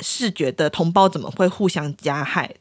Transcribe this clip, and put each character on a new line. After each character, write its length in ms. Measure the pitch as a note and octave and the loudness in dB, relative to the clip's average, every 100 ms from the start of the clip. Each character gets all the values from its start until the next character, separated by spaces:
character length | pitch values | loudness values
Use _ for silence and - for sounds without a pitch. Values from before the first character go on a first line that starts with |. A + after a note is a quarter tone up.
是 300 | - - A#3 | -4 -2 -2
觉 200 | - C#3 | 0 -2
得 160 | - D3+ | 0 0
同 220 | - E3+ | 2 2
胞 160 | F#3 F#3+ | 6 4
怎 120 | F#3 | 4
么 100 | - | -6
会 160 | - F#3 | 0 0
互 200 | - G3 | 2 0
相 280 | E3+ D3 - | 0 -4 -4
加 260 | D3+ C#3+ | -4 -2
害， 320 | C#3+ F3+ C3+ - | -2 -2 -4 -8